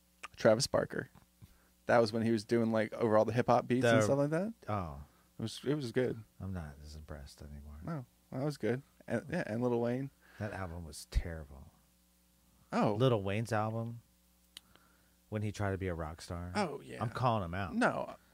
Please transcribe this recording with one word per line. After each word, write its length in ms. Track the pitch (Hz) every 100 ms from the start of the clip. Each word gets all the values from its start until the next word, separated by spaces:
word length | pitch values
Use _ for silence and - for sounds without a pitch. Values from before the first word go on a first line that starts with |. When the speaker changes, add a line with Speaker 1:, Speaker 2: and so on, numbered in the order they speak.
| _ _ - -
Speaker 1:
Travis 300 | 117 110 -
Barker. 420 | - - - - - - _ - _ _ _ -
That 140 | 120
was 120 | 107
when 100 | 113
he 100 | 113
was 120 | 113
doing, 280 | 104 117 113
like, 200 | 110 107
over 220 | - 113 107
all 80 |
the 80 | 110
hip 140 | 120 120
hop 220 | 120 123
beats 180 | 123 120
and 120 | 113
Speaker 2:
The 40 |
Speaker 1:
stuff 160 | 104 139
like 120 | 147
that. 220 | 160 214 - -
Speaker 2:
Oh. 280 | 104 82 71 71 _ _ -
Speaker 1:
It 40 |
was, 180 | 110 - 123
it 80 |
was 180 | 151 120
good. 260 | 127 120 113 104 -
Speaker 2:
I'm 100 | 92
not 220 | 92 76 71
as 120 | 76 78
impressed 440 | 76 73 69 -
anymore. 340 | 76 73 73 73
Speaker 1:
No, 200 | 156 156 123 _ - 131
that 80 |
was 120 | 151 143
good. 260 | 107 127 - - -
And, 160 | 113 139
yeah, 140 | 175 -
and 160 | 113
Lil 160 | 123 117
Wayne. 300 | 120 127 139 - - -
Speaker 2:
That 120 | 104
album 320 | 95 92 85
was 220 | 82 - -
terrible. 600 | - 92 80 71 71 - - _ _ _ _ _ _ _ _ -
Speaker 1:
Oh. 240 | 208 151 104
Speaker 2:
Lil 240 | 131 110
Wayne's 300 | 98 104 117
album, 480 | 110 110 113 113 120 - _ _ _ _ - _ - _ _ _ _ -
when 140 | 107
he 100 | 104
tried 180 | 98 101
to 60 | 95
be 100 | 95
a 60 |
rock 260 | 82 78 80
star. 300 | - 87 87 196
Speaker 1:
Oh, 240 | 175 -
yeah. 140 | 131 -
Speaker 2:
I'm 100 | 113
calling 340 | - 127 113
him 100 | 85
out. 200 | 92 101
Speaker 1:
No. 400 | 226 208 - - - _